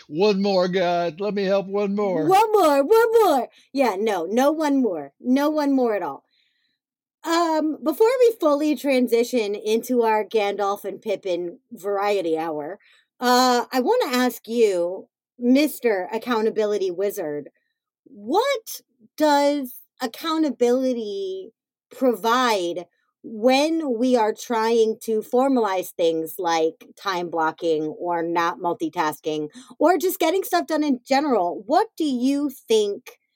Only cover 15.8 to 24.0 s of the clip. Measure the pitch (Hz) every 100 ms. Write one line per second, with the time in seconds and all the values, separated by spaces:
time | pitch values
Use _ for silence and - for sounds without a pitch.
15.8 | 233 190 180 220 247 220 214 196 208 208
16.8 | 190 175 202 196 156 147 - _ _ _
17.8 | _ _ _ 202 208 359 523 508 - -
18.8 | _ _ 214 - 302 285 285 285 254 -
19.8 | _ - 247 - 330 320 311 247 240 254
20.8 | 262 240 208 196 190 190 185 _ _ _
21.8 | _ - 262 208 220 254 247 208 175 175
22.8 | 175 _ _ _ - 220 240 262 311 330
23.8 | 294 220